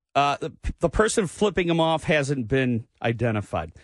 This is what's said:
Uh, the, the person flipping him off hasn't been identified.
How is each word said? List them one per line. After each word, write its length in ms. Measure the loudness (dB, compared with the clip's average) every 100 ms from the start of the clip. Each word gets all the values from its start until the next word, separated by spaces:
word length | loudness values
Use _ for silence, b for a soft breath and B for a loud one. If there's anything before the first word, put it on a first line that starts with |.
| _
Uh, 240 | 0 2 0
the, 160 | -6 -8 -8 -2
the 100 | -2
person 380 | 2 2 2 -2
flipping 400 | 0 0 0 0
him 120 | 2
off 240 | 2 0 2
hasn't 420 | 0 2 -2 0
been 400 | 0 2 -2 -6 -6
identified. 720 | -4 -2 -2 -2 -4 -6 -8 -14